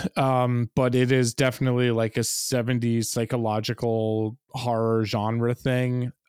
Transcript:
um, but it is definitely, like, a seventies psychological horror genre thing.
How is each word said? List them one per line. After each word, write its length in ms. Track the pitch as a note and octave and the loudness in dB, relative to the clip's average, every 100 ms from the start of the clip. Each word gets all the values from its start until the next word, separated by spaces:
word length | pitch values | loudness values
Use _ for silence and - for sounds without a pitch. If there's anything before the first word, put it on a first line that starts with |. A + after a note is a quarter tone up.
| - - | -4 0
um, 540 | C3+ B2+ B2 A#2+ A#2 - | 2 2 2 0 -2 0
but 180 | B2+ | 2
it 160 | B2 B2+ | 2 4
is 220 | C3 A#2+ | 4 2
definitely, 560 | - C3 B2 C3 B2 B2 | 2 0 0 0 2 2
like, 260 | A2+ A2+ B2 | 2 0 -2
a 80 | |
seventies 840 | A2+ - - B2+ A#2 B2 A#2 A#2 A2 | -2 -4 -2 -2 0 0 0 0 0
psychological 1300 | A#2+ A2+ B2 A2+ G#2+ A2 A#2 A#2 A2+ A2 A2 A2 A#2+ _ | -2 -2 -2 0 -2 -2 -2 0 0 0 0 -2 -6 _
horror 540 | C3 A#2+ A2+ A2+ A2+ | -6 -2 0 2 2
genre 500 | A2 A#2 G#2+ A#2 A#2 | 0 0 -2 0 0
thing. 580 | A#2+ C3+ B2+ B2+ B2 B2 - | -2 -2 0 0 -2 -4 -8